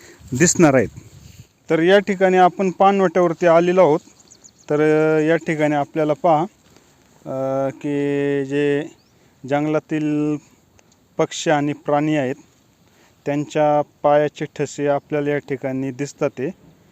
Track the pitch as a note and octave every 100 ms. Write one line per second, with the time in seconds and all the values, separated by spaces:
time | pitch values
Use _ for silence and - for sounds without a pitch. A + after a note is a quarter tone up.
0 | - - - B2+ F3 - D#3 C3 F#2+ -
1 | - - - - - _ - D#3+ E3+ G3+
2 | G3+ F#3 F#3+ F#3 F3+ E3+ F#3+ E3 G3 G3
3 | F#3 F#3 F3 E3 E3+ E3 F3 F#3 E3 D#3+
4 | - _ _ _ - _ - D3 D#3 D#3
5 | D#3 D#3 D#3 E3 E3+ D3+ D3+ D3 C#3 D#3+
6 | D3+ D3 F3+ D3+ F#3+ _ _ _ _ _
7 | _ _ D3+ C3+ C3+ C3+ C3+ C3+ D3 C#3+
8 | C#3+ C#3+ C#3+ C#3+ C3+ C#3+ D3 C#3+ D#3+ -
9 | _ _ _ _ B2+ C#3+ D3+ D3+ - D#3
10 | D3+ D3 D3+ D3 - _ _ _ _ _
11 | _ - D#3+ - E3+ D3 C#3+ C#3+ - D3
12 | D#3 D#3 B2+ C#3 _ _ _ _ _ _
13 | _ _ - C#3+ C#3+ D#3 D3+ D3 D3 _
14 | D3 D3 D3+ - D3+ - C#3+ - C#3+ C#3
15 | - D3+ C#3+ C#3+ - C3+ C#3 C3 C3+ B2+
16 | C#3 - C#3+ - C#3+ - - _ _